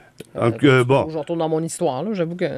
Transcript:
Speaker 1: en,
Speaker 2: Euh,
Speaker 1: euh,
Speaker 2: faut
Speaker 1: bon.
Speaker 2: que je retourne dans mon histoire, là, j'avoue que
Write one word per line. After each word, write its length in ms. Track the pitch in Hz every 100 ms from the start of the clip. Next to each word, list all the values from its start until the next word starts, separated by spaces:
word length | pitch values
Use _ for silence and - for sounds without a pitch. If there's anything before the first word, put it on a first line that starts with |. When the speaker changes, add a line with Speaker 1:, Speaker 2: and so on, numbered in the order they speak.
| - - - -
Speaker 1:
en, 80 | 117
Speaker 2:
Euh, 40 | 113
Speaker 1:
euh, 160 | 143 131
Speaker 2:
faut 60 | 123
Speaker 1:
bon. 180 | 135
Speaker 2:
que 80 | 156
je 60 | 160
retourne 220 | 147 170
dans 100 | 160
mon 120 | 160
histoire, 400 | 165 - 165 127
là, 80 | 196
j'avoue 220 | 202 165 175
que 80 | 165